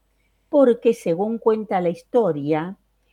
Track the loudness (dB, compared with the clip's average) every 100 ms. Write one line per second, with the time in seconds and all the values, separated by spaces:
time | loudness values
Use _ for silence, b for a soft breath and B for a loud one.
0 | _ _ _ _ _ 2 4 2 0 0
1 | -2 -2 -4 -2 0 0 -2 -2 -2 -4
2 | -4 0 0 -2 -2 -2 -4 -12 _ _
3 | _